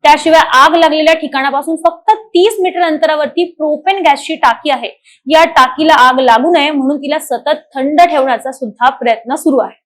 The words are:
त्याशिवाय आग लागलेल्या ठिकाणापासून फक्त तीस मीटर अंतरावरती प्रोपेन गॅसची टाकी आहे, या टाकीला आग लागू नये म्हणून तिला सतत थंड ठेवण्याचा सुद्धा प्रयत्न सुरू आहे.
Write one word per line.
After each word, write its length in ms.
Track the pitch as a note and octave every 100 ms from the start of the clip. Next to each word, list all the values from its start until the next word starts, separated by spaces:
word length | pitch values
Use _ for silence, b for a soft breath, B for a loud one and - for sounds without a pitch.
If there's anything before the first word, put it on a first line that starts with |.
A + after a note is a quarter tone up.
त्याशिवाय 360 | D4 D4 E4 D#4+ -
आग 220 | B3+ D4+
लागलेल्या 400 | E4 D#4+ D#4 D#4
ठिकाणापासून 600 | D#4+ D#4 C#4 C4+ C#4 D4 D#4+
फक्त 340 | E4 E4+ - G#4+ -
तीस 300 | F4 G4+ G#4+
मीटर 220 | F4+ F4
अंतरावरती 600 | E4+ D4+ D#4+ D4+ D4 E4 F4 _
प्रोपेन 440 | D4+ D4+ F#4 G4
गॅसची 320 | E4+ F#3 -
टाकी 360 | D#4+ A#3+ A#3 D4+
आहे, 180 | B3+ A#3 - b b C4
या 180 | D#4 E4
टाकीला 480 | D4 B3+ - D#4
आग 240 | D#4 B3+ B3+
लागू 320 | B3+ A3+ D4+
नये 180 | F4 C#4+
म्हणून 280 | D4 C4 C#4+
तिला 200 | C#4 D#4
सतत 420 | - A#3 C#4+ - _
थंड 260 | C4+ C4+ D4+
ठेवण्याचा 520 | F4 D4+ C4+ A#3 C4
सुद्धा 360 | C4 A3+ - A#3+
प्रयत्न 440 | - B3 A3+ A#3
सुरू 240 | C#4 D#4+ C4+
आहे. 200 | G3+ _